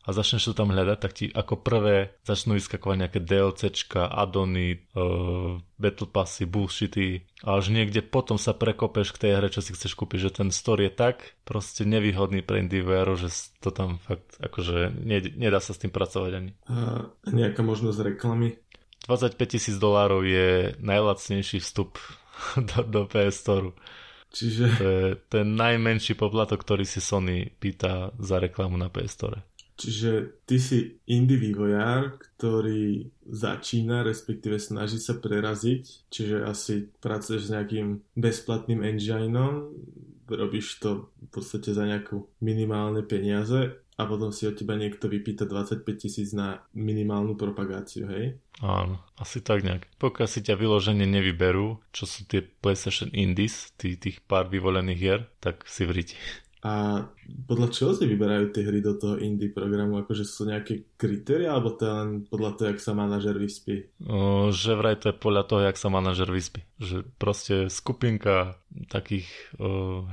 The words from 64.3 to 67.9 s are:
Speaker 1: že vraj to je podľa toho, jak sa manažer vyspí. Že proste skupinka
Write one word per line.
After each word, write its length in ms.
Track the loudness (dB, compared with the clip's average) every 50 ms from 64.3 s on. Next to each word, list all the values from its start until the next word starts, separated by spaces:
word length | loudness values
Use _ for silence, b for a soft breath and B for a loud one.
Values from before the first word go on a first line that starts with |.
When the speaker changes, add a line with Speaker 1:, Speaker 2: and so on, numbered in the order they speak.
| 4 4 4 2
Speaker 1:
že 240 | 2 2 2 2 2
vraj 240 | 4 4 2 2 2
to 80 | 0 -2
je 80 | 0
podľa 280 | 0 2 2 4 4 4 4
toho, 120 | 4 4 4
jak 160 | 4 2 0
sa 80 | 0 0
manažer 400 | 2 2 2 2 2 0 0 0
vyspí. 320 | 0 -2 -2 -4 -8 -12 -14 -14 _
Že 320 | -10 -8 -6 -6 -6 -6 -8 -8
proste 560 | -2 0 0 0 0 0 0 0 2 0 0
skupinka 880 | -4 -6 -4 -6